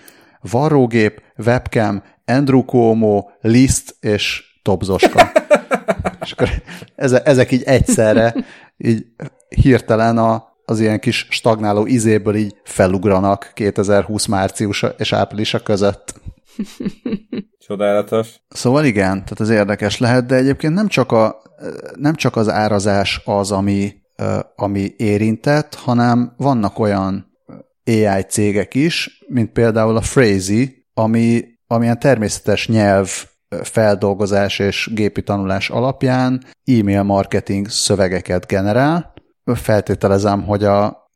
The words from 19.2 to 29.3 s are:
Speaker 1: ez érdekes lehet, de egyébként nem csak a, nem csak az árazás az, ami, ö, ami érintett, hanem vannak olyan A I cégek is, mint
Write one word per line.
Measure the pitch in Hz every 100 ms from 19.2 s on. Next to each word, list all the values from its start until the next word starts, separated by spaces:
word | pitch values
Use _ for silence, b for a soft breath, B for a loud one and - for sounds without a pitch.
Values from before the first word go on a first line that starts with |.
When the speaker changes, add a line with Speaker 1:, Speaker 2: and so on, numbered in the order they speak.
| - 104
Speaker 1:
ez | 107
érdekes | 110 101 101 104 -
lehet, | 120 127 123
de | 131
egyébként | 135 135 156
nem | 180 208
csak | - 120
a, | 117 110 - - _ 82 - - -
nem | 143 160
csak | 127 117
az | 107
árazás | 107 107 104 101 98 95 - -
az, | 101 98
ami, | 98 101 101 101 - _ -
ö, | 104 101 - -
ami | 101 101 98 -
érintett, | 110 101 110 110 147 147 147 -
hanem | - 120 120 120 120 -
vannak | 139 123 98 -
olyan | 107 98 95 98 - _ - - - _
A | -
I | 110 107 98 -
cégek | - 104 101 90
is, | 131 165 - - _
mint | -